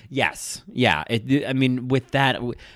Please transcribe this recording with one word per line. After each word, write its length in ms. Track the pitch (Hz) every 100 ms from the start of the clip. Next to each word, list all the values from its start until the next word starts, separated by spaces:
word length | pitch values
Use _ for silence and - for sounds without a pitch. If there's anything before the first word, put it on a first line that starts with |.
| -
Yes. 520 | 135 98 - - - -
Yeah. 340 | - 120 78 -
It, 380 | 117 123 139 107
I 60 |
mean, 340 | 131 131 127 127
with 220 | 131 -
that, 240 | 139 135
w-, 200 | 110 123 - -